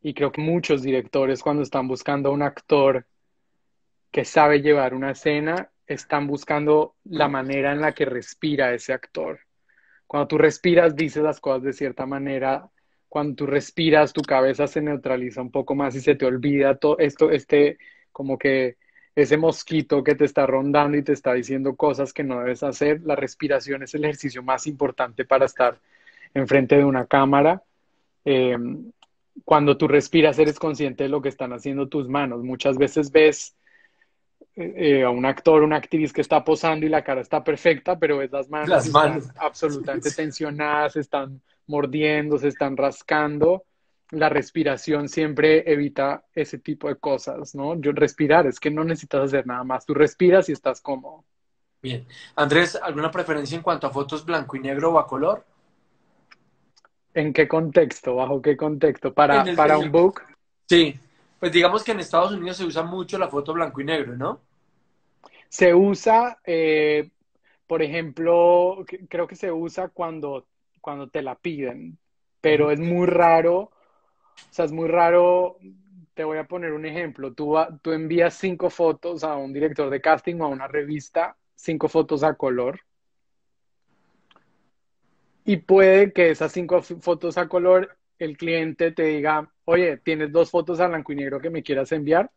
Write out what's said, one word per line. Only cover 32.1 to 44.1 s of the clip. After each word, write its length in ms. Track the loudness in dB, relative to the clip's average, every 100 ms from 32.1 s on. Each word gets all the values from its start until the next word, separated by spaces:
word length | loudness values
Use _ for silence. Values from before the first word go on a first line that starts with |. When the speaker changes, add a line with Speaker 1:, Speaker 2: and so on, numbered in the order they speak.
| -4 -4 -6
Speaker 1:
Muchas 340 | -8 -4 -2 2
veces 340 | 0 0 2
ves, 440 | 6 6 4 -10 _ _ _ _ _ _ _ _ _ _ -12
eh, 180 | -10 -2
eh, 260 | 2 4
a 60 | 4
un 160 | 2 -2
actor, 360 | 0 4 6
una 160 | 6 2
actriz 340 | -2 -2 -2
que 80 | -2
está 220 | 0 0
posando 420 | 2 0 0 -2 0
y 40 |
la 140 | -2
cara 180 | -2 -6
está 220 | -2 -4
perfecta, 560 | -2 0 2 0 -2 -2
pero 180 | 0 0
ves 140 | -4
las 180 | -6 -8
manos 200 | -6 2
Speaker 2:
Las 160 | 2 4
Speaker 1:
y 40 |
están 200 | 4 4
Speaker 2:
manos. 180 | 0 -10 -8
Speaker 1:
absolutamente 720 | -8 -4 -4 -4 -8 -6 -6
Speaker 2:
<laughs> 20 |
Sí. 40 | -4
Speaker 1:
tensionadas, 800 | -8 -6 -8 -4 -2 0 -2
se 80 | -4
están 400 | -4 -6 -6 -14 _ _ -6
mordiendo, 720 | -4 -2 0 0 0 -2 -2
se 80 | -2
están 300 | -2 -6 -2
rascando. 840 | -4 -4 -4 -2 -2 0 0 0 _ _ _ _ _